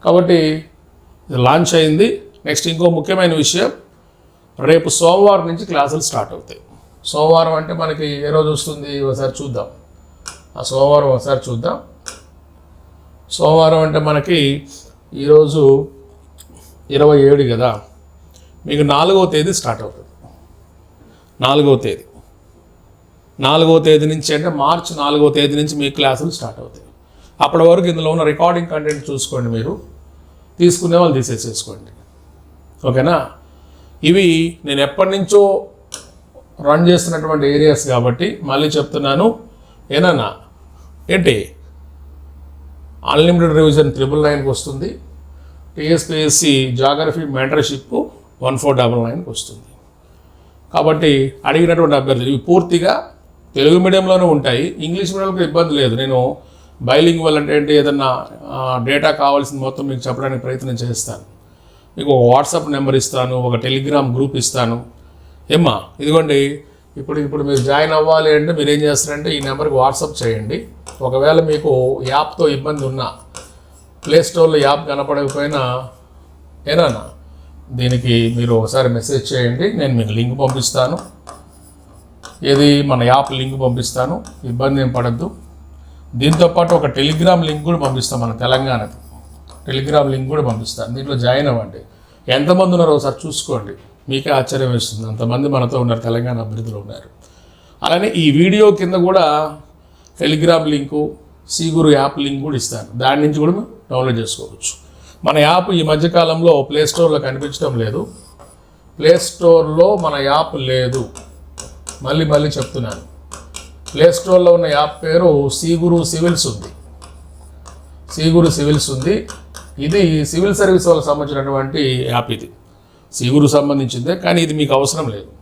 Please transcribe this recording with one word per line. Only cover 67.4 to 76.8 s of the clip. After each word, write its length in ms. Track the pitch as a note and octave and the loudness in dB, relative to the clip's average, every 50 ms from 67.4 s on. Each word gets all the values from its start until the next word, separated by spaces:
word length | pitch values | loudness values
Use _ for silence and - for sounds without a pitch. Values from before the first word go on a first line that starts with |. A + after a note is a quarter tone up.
| C#3 | -2
మీరు 180 | C#3+ C#3 B2+ | 0 0 0
జాయిన్ 320 | A#2+ C3+ C#3+ D3 D#3 D#3 D#3+ | 0 2 2 2 2 2 2
అవ్వాలి 420 | D#3 D#3 D#3+ D#3+ D#3 D#3 D#3 D3+ | 0 2 4 2 4 4 4 2
అంటే 160 | D3+ D3+ D#3+ E3+ | 2 2 0 -2
మీరు 160 | D#3 D3 C#3+ | -2 0 0
ఏం 120 | D3 D3 | 0 0
చేస్తారంటే 560 | D3+ D3 C#3+ C#3 - D3+ D3 D3 D3+ D#3 D#3 | 0 0 0 -2 -4 -6 -8 -8 -6 -6 -6
ఈ 20 | C#3+ | -4
నెంబర్కి 360 | C3+ C3+ C3+ C#3 D3+ D3+ C3+ | -6 -6 -6 -4 -4 -2 0
WhatsApp 360 | C3 B2+ C#3 C#3 - D#3 D3 - - A#2+ | 2 2 2 0 -2 -6 -8 -8 -6 -4
చేయండి. 440 | A#2 A2 G#2+ G#2+ A2 D#3 - - - - - - - - - | -4 -4 -4 -6 -8 -8 -8 -10 -14 -20 -20 -20 -20 -14 -8
ఒకవేళ 400 | C3+ B2+ B2+ C3 C#3 D#3 D#3+ E3 | -6 -2 0 2 2 4 4 4
మీకు 640 | D#3+ D#3 D3+ D3 D3+ D3+ C3+ C3 B2+ B2+ C3+ - C3+ | 2 2 -2 -2 0 0 0 2 0 0 -2 -4 -4
యాప్తో 400 | B2+ C3 C#3+ D3+ D#3 - - E3+ | -2 -2 -2 -2 -2 -2 -2 0
ఇబ్బంది 380 | D3+ C#3 C3 C3+ D#3 D3+ D3 C3+ | 0 0 -2 -4 -6 -6 -6 -6
ఉన్నా, 280 | C3 C3 C3+ B2 G2 - - - - - - - - - - - - - _ - _ _ - - | -8 -6 -6 -8 -8 -10 -14 -20 -20 -20 -20 -20 -20 -20 -20 -20 -20 -20 _ -20 _ _ -14 -4
ప్లే 180 | F3 - E3+ D#3+ | 2 2 2 2
స్టోర్లో 340 | - - E3+ E3 D#3+ D#3 | 2 2 2 2 4 4
యాప్ 320 | D3+ C#3 C#3 C#3+ C#3+ E3 D3 | 4 2 2 2 0 -2 -6
కనపడకపోయినా, 1000 | C#3+ C#3+ C#3 C#3 D3 C#3+ C#3+ C3+ - - C#4+ D4 D3+ C#3+ C3 B2 B2+ B2+ C3 B2 - - - _ _ - - _ - - - - - - - - | -6 -6 -4 -4 -2 -2 -2 -4 -4 -4 -4 -4 -4 -4 -4 -4 -4 -6 -8 -12 -18 -20 -20 _ _ -20 -20 _ -20 -20 -20 -20 -20 -14 -6 -2
ఏనా, 340 | D3 E3+ | 0 2